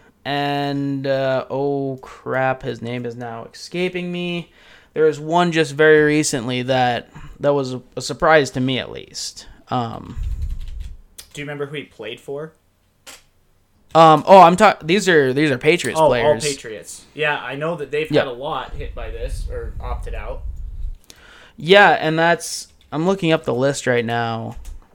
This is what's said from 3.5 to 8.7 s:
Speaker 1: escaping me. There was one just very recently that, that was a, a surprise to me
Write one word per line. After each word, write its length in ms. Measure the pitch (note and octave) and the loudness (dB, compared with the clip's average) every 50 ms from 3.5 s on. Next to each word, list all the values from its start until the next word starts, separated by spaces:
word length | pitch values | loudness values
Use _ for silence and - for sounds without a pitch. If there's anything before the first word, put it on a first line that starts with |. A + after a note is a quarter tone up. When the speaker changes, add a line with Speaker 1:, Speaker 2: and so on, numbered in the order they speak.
Speaker 1:
escaping 580 | - - - - - E3+ F3+ F3+ F3+ F3+ F3 F3 | -18 -20 -16 -10 -6 -4 -4 -4 -4 -6 -8 -6
me. 400 | F3 F3 F3 F3 F3 E3+ E3 _ _ _ _ - - - _ _ - | -6 -6 -6 -6 -6 -8 -8 _ _ _ _ -20 -20 -20 _ _ -2
There 100 | C#3+ D#3 | 2 2
was 160 | D#3 C#3+ C#3 | 2 2 0
one 320 | D3+ D#3 E3 F3 F3 F3 | -4 0 2 4 4 4
just 200 | D#3+ D#3+ D#3 C#3 C#3 | 4 2 0 0 2
very 280 | C#3 D#3 D#3 D#3 D3+ | 4 6 8 8 8
recently 600 | D3+ D3 D3+ D3+ D3+ - - C3+ A2 B2+ B2+ B2+ | 6 4 4 2 0 0 -2 -4 -4 -2 -4 -2
that, 480 | B2 B2+ C3 B2+ B2+ B2 A#2+ - - - - - - - - - | -2 0 2 2 2 2 0 -2 -6 -10 -18 -20 -18 -18 -10 -4
that 140 | B2+ C#3+ C#3+ | 0 0 0
was 200 | C#3+ C3+ B2+ B2+ | 0 -2 -4 -6
a, 80 | B2 - _ - | -10 -12 _ -12
a 40 | C3 | -10
surprise 480 | B2+ - C#3+ C3 F3 D#3+ D#3+ D#3 C#3 B2+ | -8 -8 -4 0 4 4 6 6 4 2
to 80 | - C3+ | -2 -2
me 180 | B2+ C3+ | -2 0